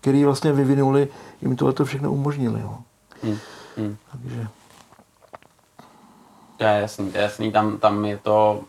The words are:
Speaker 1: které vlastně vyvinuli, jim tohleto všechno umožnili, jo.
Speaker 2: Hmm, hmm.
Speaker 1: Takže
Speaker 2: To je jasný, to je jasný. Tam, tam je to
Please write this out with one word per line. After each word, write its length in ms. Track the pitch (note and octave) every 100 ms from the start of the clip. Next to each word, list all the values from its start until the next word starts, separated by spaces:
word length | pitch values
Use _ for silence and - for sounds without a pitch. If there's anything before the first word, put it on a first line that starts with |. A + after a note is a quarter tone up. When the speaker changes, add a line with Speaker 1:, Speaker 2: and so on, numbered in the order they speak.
Speaker 1:
které 240 | - C#3
vlastně 280 | C#3+ C#3 D#3+
vyvinuli, 560 | C#3+ C3+ C#3 C#3 C#3 C#3 - - -
jim 140 | C3+ B2+
tohleto 280 | C3+ C3
všechno 280 | C#3 C#3 D3
umožnili, 480 | C#3+ C#3 C#3+ B2 A2
jo. 180 | G#2 G#2+ - _ _ -
Speaker 2:
Hmm, 160 | A2+ G#2 - - - -
hmm. 200 | G#2+ G#2 _
Speaker 1:
Takže 340 | C3+ B2 A#2+ A2+ - _ - - _ _ _ _ - _ _ _ _ - _ - _ _ - _ _
Speaker 2:
To 80 |
je 160 | A2 G#2
jasný, 300 | G#2 - G2
to 60 | F2+
je 40 |
jasný. 300 | G#2 - A2
Tam, 260 | G#2+ G#2+ G#2
tam 260 | G#2+ G#2
je 140 | G#2 G2+
to 420 | - G#2+ G#2+ G#2+